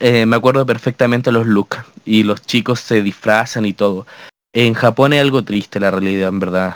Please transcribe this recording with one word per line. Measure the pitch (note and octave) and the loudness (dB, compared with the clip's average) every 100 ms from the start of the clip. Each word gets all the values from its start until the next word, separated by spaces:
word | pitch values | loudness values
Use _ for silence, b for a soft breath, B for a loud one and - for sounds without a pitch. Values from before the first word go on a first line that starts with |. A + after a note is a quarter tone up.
eh, | A#2+ A#2+ A2+ | 0 2 2
me | A#2 | 2
acuerdo | A#2 C3+ B2+ | 2 2 0
perfectamente | A2+ - - A#2+ A#2+ B2+ | -2 -4 0 0 0 0
los | A#2 A2+ | 0 2
looks | G2+ G2+ - - - | 0 0 -8 -14 -16
y | - A2 | 0 2
los | G#2 G2+ | 2 -2
chicos | - A#2+ A2 A#2+ | -2 -2 -2 -4
se | - A2+ | 0 0
disfrazan | G2+ - A2+ G#2+ A#2 A#2+ G#2+ | 0 -4 0 0 0 -4 -4
y | |
todo. | F#2+ G2+ F#2 - B B _ _ | -2 -2 -2 -8 B B _ _
En | A#2 A#2+ | 0 0
Japón | A2+ A#2+ A2+ C#3 | 2 0 2 2
es | D3 | 2
algo | C#3 C3 | 2 0
triste | G#2 G#2 - G2+ | -2 -4 -4 -4
la | G2 | -2
realidad, | F#2+ F#2+ G2 F#2+ | 0 -2 -2 -2
en | F#2+ | -2
verdad. | F#2+ F2+ F#2+ | -2 -2 -4